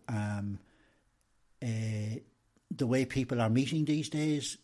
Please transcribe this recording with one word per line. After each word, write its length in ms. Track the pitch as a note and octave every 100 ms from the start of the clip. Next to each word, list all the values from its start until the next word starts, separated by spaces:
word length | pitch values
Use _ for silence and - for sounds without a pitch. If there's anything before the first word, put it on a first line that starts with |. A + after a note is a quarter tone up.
| -
um, 520 | G#2+ G#2 G#2 G2+ G2 - _ _ _ _ _ _ _ _ -
uh, 580 | A#2+ A2 A2 G#2+ G#2+ A#2 - _ _ _ -
the 160 | - B2
way 180 | C3 B2+
people 360 | C3+ B2 B2
are 80 | A2+
meeting 360 | A#2+ C3+ D#3+ D3+
these 240 | D3+ D3+
days 480 | D3+ D3+ D3 - -